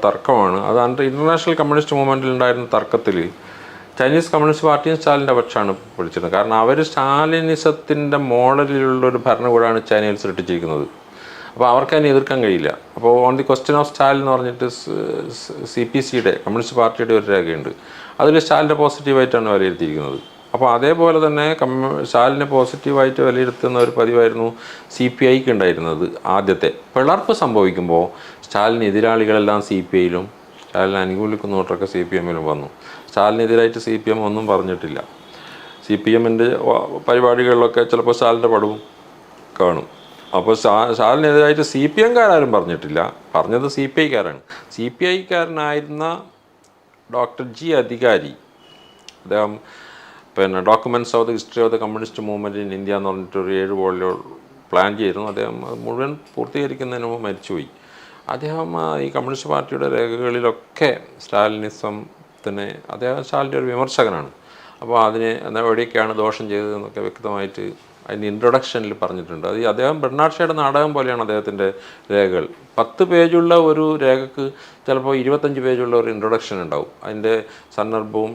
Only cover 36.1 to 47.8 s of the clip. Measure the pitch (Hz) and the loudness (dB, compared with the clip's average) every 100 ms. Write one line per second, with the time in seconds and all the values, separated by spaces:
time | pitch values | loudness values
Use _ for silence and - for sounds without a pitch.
36.1 | 113 117 113 120 - - 120 - - - | 2 4 2 2 2 2 0 0 -6 2
37.1 | 123 123 120 123 120 117 117 117 117 117 | 4 4 4 4 4 4 4 2 2 2
38.1 | 120 120 117 117 110 104 107 - - - | 2 2 2 2 2 0 -4 -14 -20 -20
39.1 | - - - - - 90 80 - - - | -20 -20 -20 -16 -2 0 0 -8 -16 -20
40.1 | - - 92 98 110 113 104 120 113 113 | -20 -6 -2 0 2 4 4 2 2 4
41.1 | 143 151 147 147 151 147 135 147 151 226 | 4 4 6 6 4 0 0 0 4 4
42.1 | 240 220 165 131 104 85 80 73 78 - | 6 6 6 4 2 0 -6 -2 -2 -2
43.1 | - - 82 85 117 139 139 135 156 151 | -6 -4 -2 0 0 -2 -4 -2 0 0
44.1 | 120 90 67 - - - - 120 - 180 | 0 -2 -8 -18 -20 -18 -8 -8 -2 -2
45.1 | 190 185 180 165 156 147 147 147 151 160 | -2 -2 -4 -2 -4 -2 -4 -6 -6 -6
46.1 | 180 - _ _ _ _ _ _ _ - | -6 -12 _ _ _ _ _ _ _ -8
47.1 | 123 120 - 123 113 165 143 | -4 -4 -6 -12 -8 -2 0